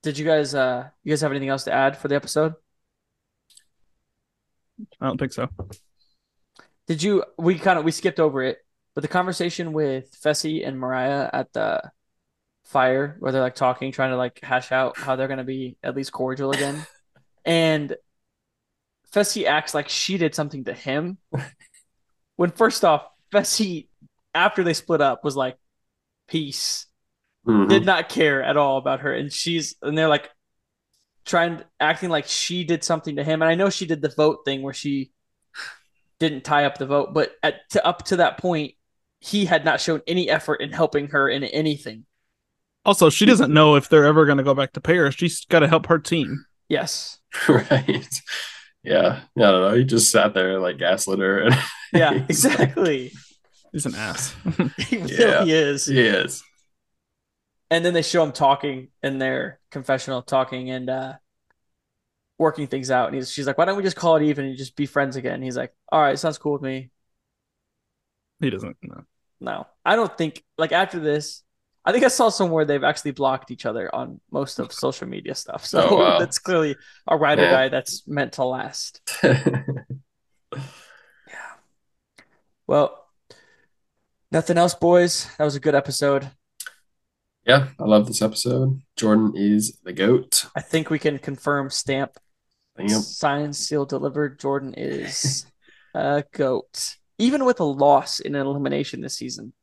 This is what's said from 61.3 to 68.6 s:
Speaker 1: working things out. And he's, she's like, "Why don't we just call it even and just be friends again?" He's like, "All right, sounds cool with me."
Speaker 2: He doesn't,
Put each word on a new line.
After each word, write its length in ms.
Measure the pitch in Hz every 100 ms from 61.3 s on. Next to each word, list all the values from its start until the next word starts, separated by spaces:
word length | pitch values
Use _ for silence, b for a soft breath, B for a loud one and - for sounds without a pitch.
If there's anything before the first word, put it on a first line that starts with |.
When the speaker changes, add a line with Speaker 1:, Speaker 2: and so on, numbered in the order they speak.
| _ _ _ _ _ _ _ _ _ _ _
Speaker 1:
working 300 | 160 156 143
things 240 | 135 127
out. 160 | 127 131
And 80 | 135
he's, 160 | 127
she's 160 | - 139
like, 100 | 143
"Why 80 | 175
don't 120 | 196
we 60 |
just 120 | 190 -
call 220 | 170 160
it 60 |
even 220 | 151 143 135
and 120 | 131
just 180 | 131 -
be 100 | 143
friends 300 | 147 139 127
again?" 260 | 127 131
He's 140 | 131 123
like, 160 | 127 _ -
"All 100 | 156
right, 180 | 147 139
sounds 180 | 165 151
cool 160 | 147
with 80 | 143
me." 300 | 135 131 127 _ _ _ _ _ _ _ _ _ _ _ _ _ _ _
Speaker 2:
He 80 | 143
doesn't, 280 | 98